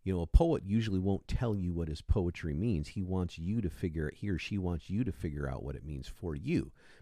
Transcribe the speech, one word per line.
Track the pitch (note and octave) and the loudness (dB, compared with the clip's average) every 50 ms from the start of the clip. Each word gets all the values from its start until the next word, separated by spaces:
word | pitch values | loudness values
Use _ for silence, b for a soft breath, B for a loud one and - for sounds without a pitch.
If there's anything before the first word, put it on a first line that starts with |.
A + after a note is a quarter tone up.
| - | -2
You | F#2 F#2+ | -2 0
know, | F2 | 0
a | E2 | 4
poet | - - - E3 E3+ D3+ - - | 6 8 8 8 6 4 2 0
usually | G2 G2+ A2+ A2 A2 F#2+ F#2 | 0 0 0 2 2 0 2
won't | F#2 G2 G2 - - | 2 2 0 0 -2
tell | - - - B2+ A#2 G#2 | -2 -2 0 0 0 0
you | G2+ F2+ F2+ F2 | 0 0 0 0
what | E2+ E2 D2+ | 0 -2 -2
his | D2+ - | -4 -4
poetry | - - - G#2+ F2 F2 - - - D#2+ C#2+ | 0 2 4 4 4 2 0 -2 -4 -2 -2
means. | D2+ G2+ A#2+ G#2 D#2 D2 - | 0 0 2 0 0 -2 -2
He | - G#2 F#2+ | -4 -4 -4
wants | F2+ F#2 F#2 F2+ E2+ - | -2 0 0 0 -2 -4
you | - E2 F2+ G#2+ A#2 | -4 -4 -2 0 0
to | G2+ E2+ | 0 -2
figure, | - - - F2+ D2+ D#2+ D2+ D2 - | -2 -2 -4 -2 -2 -2 -2 -4 -4
he | - - G#2 | -4 -2 -2
or | F#2 D#2 | -2 -2
she | - - G#2 | -2 -2 -2
wants | G2 F#2 F2 F2 D#2+ - - | 0 0 0 -2 -2 -4 -2
you | F#2 G#2+ B2+ | -2 0 0
to | A2 | -2
figure | - - - E2+ D2 D2 C#2+ C2 | -2 -4 -4 -4 -2 -2 -4 -4
out | C2 A1 | -4 -6
what | A1+ C#2 C#2 | -6 -8 -8
it | - - | -8 -8
means | D2 D2 C2+ - | -8 -8 -8 -8
for | - - - - E2+ D2+ | -10 -10 -8 -6 -6 -6
you. | C#2+ - C#3 F3 C3+ - - b b b b b b | -4 -2 0 0 0 0 -2 b b b b b b